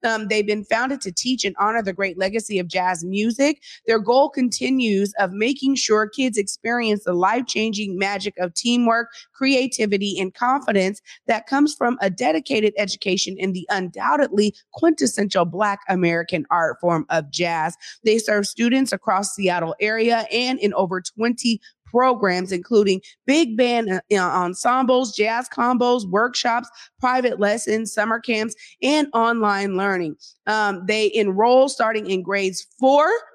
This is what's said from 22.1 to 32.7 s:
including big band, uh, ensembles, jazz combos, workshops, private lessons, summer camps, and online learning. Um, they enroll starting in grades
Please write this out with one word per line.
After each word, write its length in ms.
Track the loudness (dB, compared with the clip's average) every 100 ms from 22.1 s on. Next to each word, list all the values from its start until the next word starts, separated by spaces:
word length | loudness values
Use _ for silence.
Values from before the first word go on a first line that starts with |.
| 2 0 0 -2
including 500 | -6 2 2 4 0 -4 -14
big 320 | 0 2 2 2
band, 320 | 2 2 0
uh, 280 | -4 0 0
ensembles, 960 | 2 0 -2 -2 0 2 2 2 0
jazz 340 | -2 0 0 -6
combos, 560 | -2 0 2 2 2 0
workshops, 600 | 0 0 0 -2 -2 -4 -20 -20 _
private 400 | 0 2 0 0
lessons, 540 | 0 0 -2 -2 -2
summer 260 | -2 -2 -2
camps, 380 | -2 -2 -2 -8 -20 _
and 240 | 0 2 2
online 640 | 2 2 2 0 0 -2 -2
learning. 400 | 0 -2 -4 -8 -18 _ -4
Um, 380 | 0 0 -2 -2
they 280 | 0 2
enroll 540 | 2 0 2 4 6 4
starting 420 | 2 -2 -2 -2
in 120 | -4
grades 440 | -2 -2 -2 -4 -14